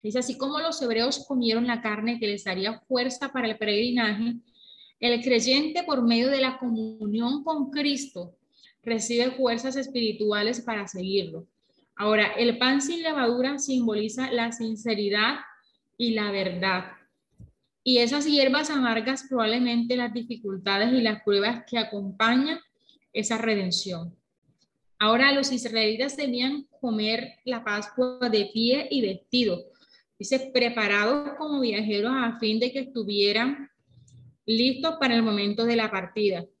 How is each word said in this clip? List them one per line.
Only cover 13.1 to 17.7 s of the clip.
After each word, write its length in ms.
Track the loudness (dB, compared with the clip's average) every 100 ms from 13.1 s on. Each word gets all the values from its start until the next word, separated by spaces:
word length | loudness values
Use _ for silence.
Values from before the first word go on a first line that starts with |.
| 0 0 2 0 -2
simboliza 720 | -2 0 2 0 -2 -4 -2
la 220 | 0 -2
sinceridad 840 | -4 -6 -4 -2 -2 0 2 0 -2 -10 -20 _ _ _ _
y 120 | -2
la 200 | 0 0
verdad. 600 | -2 -2 -2 -2 -2 -4 -16 _ _ _ _ -20 _ _